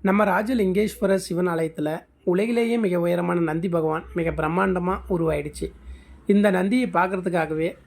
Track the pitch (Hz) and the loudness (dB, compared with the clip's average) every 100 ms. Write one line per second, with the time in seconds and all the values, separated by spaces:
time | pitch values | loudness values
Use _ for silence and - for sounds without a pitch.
0 | 196 202 208 180 214 254 190 185 214 - | 2 2 2 2 0 0 0 0 -2 -2
1 | 196 196 185 175 180 165 160 160 151 160 | 0 0 0 -2 -2 0 -4 -4 -4 -4
2 | - _ - 180 226 233 233 233 214 175 | -10 _ -2 0 0 0 0 0 0 0
3 | 170 175 175 175 165 160 180 170 156 156 | 0 0 0 0 0 0 0 0 0 -2
4 | - 175 165 156 156 175 196 180 175 190 | -4 -4 -4 -2 -2 0 0 0 -2 -4
5 | - 180 165 151 147 - - - - - | -4 -2 0 -2 -4 -8 -10 -10 -18 -18
6 | - - - 202 208 185 190 247 233 175 | -20 -18 2 4 6 4 2 2 2 2
7 | 185 190 185 170 160 156 165 - | 0 0 -2 -2 -2 -2 -2 -4